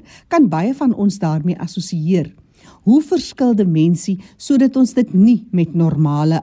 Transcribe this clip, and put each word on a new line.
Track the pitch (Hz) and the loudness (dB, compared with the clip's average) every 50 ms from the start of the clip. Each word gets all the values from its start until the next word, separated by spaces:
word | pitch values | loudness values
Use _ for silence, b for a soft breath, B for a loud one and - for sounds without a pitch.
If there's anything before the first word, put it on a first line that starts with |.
| B B B B B B | B B B B B B
kan | - 339 302 202 | 2 2 2 2
baie | 160 160 170 226 269 | 2 -2 -2 -4 -4
van | 269 302 262 220 | -2 -2 -2 -2
ons | - 202 202 180 202 | 0 -2 -2 -2 -2
daarmee | 190 160 156 160 147 175 180 - | -4 -4 -4 -2 -2 -4 -4 -4
assosieer. | - 175 - - 165 - - 165 151 160 190 175 151 - - - _ _ b b b b b b b | -8 -10 -10 -10 -10 -8 -8 -6 -2 -2 -2 -2 -2 -4 -10 -18 _ _ b b b b b b b
Hoe | - 240 294 311 | 2 2 2 2
verskil | - 370 330 - - - - 269 247 233 | 0 -2 -4 -4 -6 -6 -2 0 0 2
demensie | 202 208 180 160 156 156 170 175 165 - - 190 180 B B B | 2 0 0 2 2 2 2 0 0 -2 -6 -8 -8 B B B
sodat | B - - 285 269 262 269 - | B -4 -2 0 2 2 2 2
ons | 262 262 254 - | 0 -2 0 0
dit | - 240 - - | -2 -2 0 2
nie | 185 196 233 247 196 - - | 4 4 4 4 2 0 -4
met | - 180 165 165 - | -2 -2 -2 0 0
normale | 170 165 160 160 143 156 147 147 147 151 160 160 160 | 0 0 0 0 0 0 0 0 0 0 0 0 -2